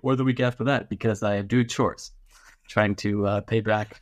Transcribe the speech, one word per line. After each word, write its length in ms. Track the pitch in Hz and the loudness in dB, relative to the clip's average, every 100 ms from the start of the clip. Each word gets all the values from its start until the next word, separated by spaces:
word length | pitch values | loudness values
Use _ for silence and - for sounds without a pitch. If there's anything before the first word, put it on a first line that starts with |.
or 140 | 131 135 | -2 0
the 80 | |
week 140 | 131 123 | 2 2
after 260 | 127 - | 0 0
that 260 | 117 131 - | 0 -2 -2
because 320 | 101 113 104 | -2 -2 0
I 140 | 107 101 | 0 0
am 100 | 98 | 0
doing 200 | 120 120 | 2 2
chores, 460 | - 110 - - - - - - - - | 0 -2 -2 -14 -20 -20 -20 -20 -20 -6
trying 260 | - 107 101 | 0 0 0
to, 300 | 104 101 101 | -2 0 0
uh, 140 | 101 | -2
pay 200 | - 113 | 0 -2
back 340 | 110 107 107 - | 0 -2 -2 -8